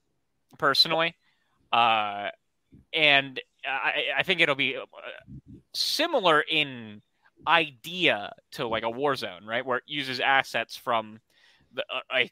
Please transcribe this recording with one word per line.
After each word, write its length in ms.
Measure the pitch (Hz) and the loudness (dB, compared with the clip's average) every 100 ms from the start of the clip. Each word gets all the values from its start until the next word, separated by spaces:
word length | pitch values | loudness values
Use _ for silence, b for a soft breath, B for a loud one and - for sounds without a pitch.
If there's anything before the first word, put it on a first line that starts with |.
| _ _ _ _ _ - | _ _ _ _ _ -2
personally, 580 | 147 131 170 160 165 - _ _ _ _ - | 0 4 4 2 0 -4 _ _ _ _ 0
uh, 580 | 117 117 110 104 101 101 - _ _ _ - _ | 4 4 4 0 -4 -8 -10 _ _ _ -20 _
and 460 | 160 151 139 135 127 - _ 135 | 4 6 6 2 -8 -14 _ -8
I, 400 | 135 151 147 131 135 | -4 -2 -2 -2 -2
I 60 | |
think 180 | 165 175 | 0 2
it'll 140 | 156 139 | 2 0
be, 220 | 131 123 | -2 -4
uh, 60 | 101 - 120 - - - - - _ | -12 -16 -16 -16 -18 -20 -20 -20 _
similar 680 | - - - 339 277 180 151 | -6 -4 -2 0 2 4 4
in 600 | - 156 143 123 110 104 _ _ _ _ 151 | 4 -2 -2 -6 -14 -18 _ _ _ _ 0
idea 880 | 165 151 123 165 185 151 104 98 - _ | 2 0 -8 -12 0 2 2 -4 -14 _
to, 140 | - 120 | -8 -4
like, 160 | 110 | -2
a 40 | 117 | -4
Warzone, 580 | 117 143 127 107 90 107 | -2 -2 -2 -6 -10 -6
right, 200 | 120 127 | -6 -2
where 120 | 123 | -4
it 40 | - | -4
uses 320 | 147 131 127 | -8 -6 -2
assets 580 | 123 135 - 117 117 - | 2 2 2 -2 -4 -8
from 420 | 131 113 110 110 _ b b b b | -2 -2 -4 -16 _ b b b b
the, 100 | 123 - | -10 -8
uh, 80 | 127 - | -8 -4
a 160 | 127 113 | -2 -2